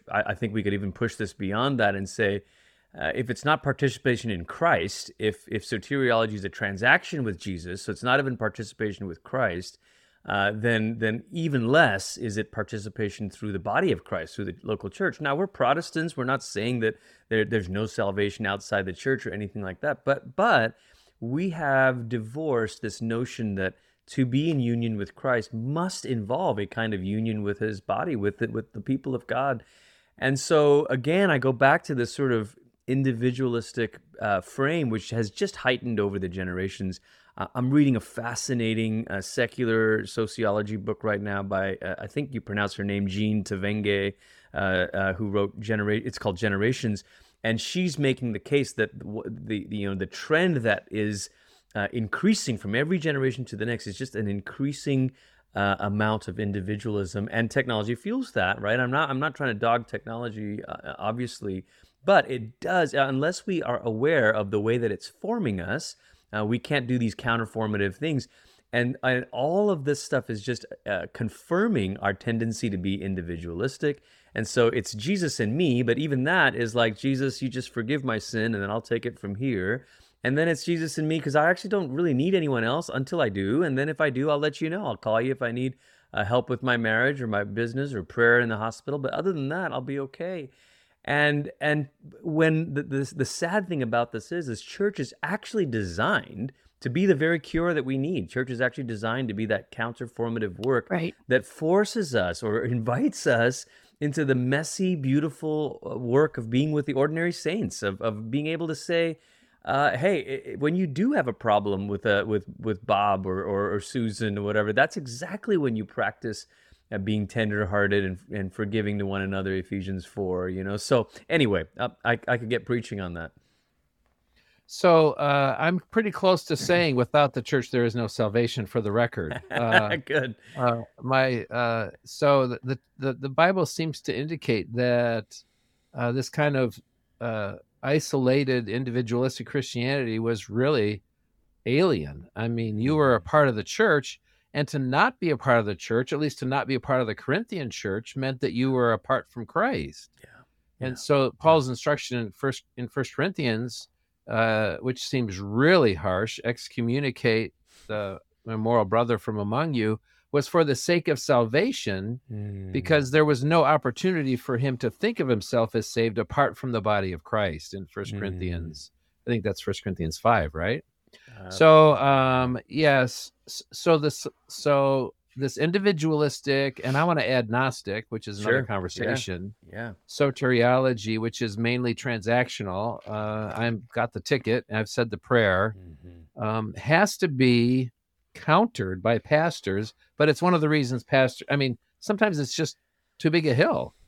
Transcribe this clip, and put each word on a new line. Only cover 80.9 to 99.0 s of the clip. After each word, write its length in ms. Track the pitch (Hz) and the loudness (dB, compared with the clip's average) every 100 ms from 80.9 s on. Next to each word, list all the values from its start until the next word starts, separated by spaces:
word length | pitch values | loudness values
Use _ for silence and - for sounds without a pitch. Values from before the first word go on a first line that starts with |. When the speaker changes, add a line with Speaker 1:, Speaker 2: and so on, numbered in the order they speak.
| 151 | -2
Speaker 1:
and 100 | 156 | -2
me, 100 | 160 | -2
'cause 140 | 147 | 0
I 140 | 147 160 | 2 2
actually 220 | 180 202 | 0 -4
don't 200 | 202 165 | -4 -2
really 220 | 135 175 | -2 0
need 220 | 127 160 | 2 2
anyone 280 | 190 156 127 | 2 2 0
else 280 | 113 147 - | 0 -2 -2
until 300 | 127 135 175 | -6 -4 0
I 80 | 127 | 0
do. 320 | 98 95 131 | 0 0 2
And 160 | 175 131 | 2 0
then 100 | 143 | -2
if 100 | 147 | 0
I 120 | 156 | 0
do, 180 | 127 147 | 0 0
I'll 100 | 147 | 2
let 220 | 151 147 | 0 -2
you 80 | 160 | -4
know. 160 | 180 | -4
I'll 120 | 180 101 | -6 -4
call 240 | - 110 | 0 2
you 80 | 127 | 2
if 80 | 131 | 0
I 120 | 120 | -2
need, 240 | 120 127 127 _ _ _ | -2 -4 -6 _ _ _
uh, 120 | - | -6
help 260 | 101 123 120 | 2 2 2
with 120 | 110 | -2
my 140 | 127 120 | 0 2
marriage 460 | 113 110 127 143 | 2 2 2 0
or 40 | 120 | -2
my 180 | 104 | -2
business 500 | 101 101 117 123 143 | -2 -2 -2 -2 -4
or 80 | 120 | -6
prayer 360 | 87 - 117 120 | -6 2 6 6
in 100 | 120 | 4
the 80 | 110 | 0
hospital. 400 | 110 - - 143 | -4 -6 -8 -4
But 160 | 135 | -4
other 180 | - 175 | -2 -2
than 160 | 170 135 | -2 -2
that, 240 | 165 175 | -4 -4
I'll 80 | 127 | -6
be 200 | 127 139 | -6 -6
okay. 500 | 135 - 170 185 135 _ _ _ _ _ | -6 -8 -8 -8 -12 _ _ _ _ _
And, 480 | - 143 147 147 143 - | -2 2 4 2 -2 -4
and 300 | 147 151 139 _ 147 - | 0 0 -2 _ -20 -12
when 540 | 175 156 160 160 165 | -4 2 4 4 0
the, 80 | 139 | -4
the, 300 | 139 135 135 156 | -4 -4 -4 -2
the 80 | |
sad 440 | 127 - 170 202 180 | -4 -2 -2 -2 -2
thing 140 | 165 | -2
about 300 | 123 117 120 | 0 0 0
this 200 | 113 - | -4 -6
is, 180 | 175 147 | -6 -6
is 100 | 110 | -8
church 400 | - - 202 202 | -10 -4 -4 -2
is 140 | 135 - | -8 -6
actually 420 | 151 202 - 220 | -6 -6 -4 -2
designed 880 | 165 113 95 85 127 214 - 82 123 - _ _ | -2 -2 -4 -2 0 0 -4 -10 -10 -10 _ _
to 100 | - | -4
be 160 | 131 196 | 0 4
the 80 | |
very 240 | 151 160 170 | 4 4 0
cure 320 | - 160 170 | -2 -2 0
that 140 | 156 127 | 0 0
we 100 | 135 | -2
need. 320 | 139 175 87 | -2 -4 -4
Church 220 | - 127 | -4 -4
is 100 | 120 | -2
actually 240 | 127 135 | -2 -2
designed 440 | 127 110 | -6 -4